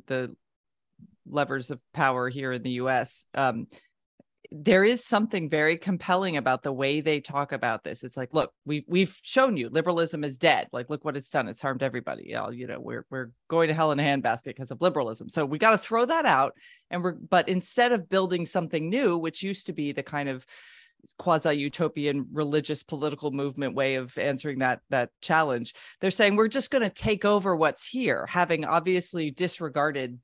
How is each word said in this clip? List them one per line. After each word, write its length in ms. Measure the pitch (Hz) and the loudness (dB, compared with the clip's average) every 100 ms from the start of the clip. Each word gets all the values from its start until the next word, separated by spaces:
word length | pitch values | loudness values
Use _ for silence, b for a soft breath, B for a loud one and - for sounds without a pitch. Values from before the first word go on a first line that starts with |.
| - | -4
the 260 | 131 123 - _ _ _ _ _ _ - _ - | -4 -4 -10 _ _ _ _ _ _ -20 _ -6
levers 420 | 147 139 135 123 | -2 -2 -4 -6
of 120 | 127 _ | -12 _
power 360 | 165 135 127 127 | 0 2 2 -2
here 240 | 131 131 | -4 -6
in 100 | 123 | -4
the 80 | 127 | -4
U 180 | 123 127 | -2 0
S, 360 | 127 120 - - | 0 -2 -10 -8
um, 340 | - 135 117 - b b _ _ _ _ _ - 151 | 0 0 0 -8 b b _ _ _ _ _ -18 -2
there 300 | 151 190 208 | 4 6 6
is 180 | 240 | 2
something 460 | - 214 220 190 151 | 0 0 0 -2 -2
very 280 | 151 156 165 | 2 2 2
compelling 580 | 202 180 - 185 190 151 | -2 -4 2 2 2 0
about 240 | 117 143 | 0 0
the 100 | 143 | -2
way 300 | 131 135 151 | -2 0 0
they 180 | 151 147 | 0 0
talk 340 | - 139 143 | -2 -4 -4
about 300 | 139 123 110 | -2 -2 -2
this. 200 | 73 117 | -6 -10
It's 120 | 127 135 | -10 -8
like, 140 | 127 | -2
"Look, 200 | 156 - _ 143 | 0 -2 _ -6
we, 200 | 151 - | -6 0
we've 300 | 180 185 - | 2 2 -2
shown 340 | - 262 262 170 | 0 2 4 2
you 120 | 120 | 0
liberalism 540 | 151 165 170 165 156 | 0 0 0 0 -2
is 140 | 147 131 | -6 2
dead. 300 | 165 120 - | 4 4 0
Like, 200 | 123 123 | -8 -6
look 120 | 147 | -6
what 140 | 156 135 | -6 -8
it's 140 | - | -4
done. 160 | 147 110 | -4 -4
It's 140 | 110 | -4
harmed 200 | 139 127 | -6 -2
everybody. 440 | 135 120 110 58 50 | -4 -4 -8 -10 -8
You 80 | 117 | -8
know, 160 | 101 | -6
you 160 | 120 123 | -8 -10
know, 120 | - | -10
we're, 240 | 117 117 - | -10 -10 -8
we're 220 | 131 120 _ - | -10 -10 _ -2
going 220 | 165 160 | 0 2
to 40 | |
hell 180 | 156 156 | 2 2
in 60 | 143 | 2
a 40 | |
handbasket 520 | 151 139 120 113 135 - | 2 2 0 -2 -6 -12
'cause 140 | 131 | -12
of 100 | 131 | 0
liberalism. 480 | 180 165 117 113 117 | 0 2 -4 -6 -6
So 160 | 165 | -4
we 140 | 143 151 | -2 2
gotta 220 | 220 214 | 4 4
throw 260 | - 226 247 | 2 0 2
that 220 | 330 277 | 2 4
out." 260 | 135 135 - b b _ | 4 4 -2 b b _
And 120 | 180 | -4
we're, 100 | 180 | -2
but 360 | 165 - 180 170 | -4 2 4 4
instead 440 | 185 - - 240 | -2 0 2 4
of 160 | 233 165 | 2 2
building 360 | 190 185 180 165 | 0 2 -2 -2
something 460 | 185 127 160 160 | -2 -2 -4 0
new, 260 | 240 233 170 | 2 2 2
which 240 | 165 - | -2 -4
used 240 | 196 190 - | -6 -6 -8
to 60 | |
be 180 | 151 143 | -4 -4
the 120 | 139 | -4
kind 260 | 139 147 143 | -6 -4 -4
of 160 | 131 - b b b b _ - - | -6 -12 b b b b _ -20 -6
quasi-utopian 1080 | 180 160 160 147 143 - 160 151 147 143 123 | 2 2 2 0 -2 -2 -2 0 -2 -2 -4
religious 500 | 151 147 151 156 143 | -4 0 0 -2 -6
political 480 | - 151 147 143 147 | -6 -6 -4 -4 -6
movement 460 | 135 139 131 135 143 | -4 -4 -4 -4 0
way 200 | 135 131 | 0 -2
of 220 | 127 - | -6 -4
answering 420 | 135 131 151 131 | -2 -2 -6 -2
that, 200 | 127 120 _ | 0 -2 _
that 200 | 135 120 _ | -2 -2 _
challenge, 520 | - 160 151 120 117 B B B | 2 2 4 0 -4 B B B
they're 100 | 190 | -2
saying, 280 | - 208 208 | 4 4 6
"We're 100 | 220 | 4
just 240 | 269 - | 2 0
gonna 180 | 269 202 | 0 0
take 360 | - 226 208 202 | -2 -2 2 4
over 320 | 208 190 165 | 4 2 4
what's 280 | 156 - - | 2 2 -6
here," 400 | 254 220 107 - | -2 0 0 0
having 380 | 180 175 160 | 2 2 0
obviously 640 | 156 165 175 180 180 175 151 | 2 0 2 0 -2 -4 -6
disregarded 880 | 131 180 - 156 143 151 139 127 123 | -4 -4 -4 -4 0 0 -2 -6 -10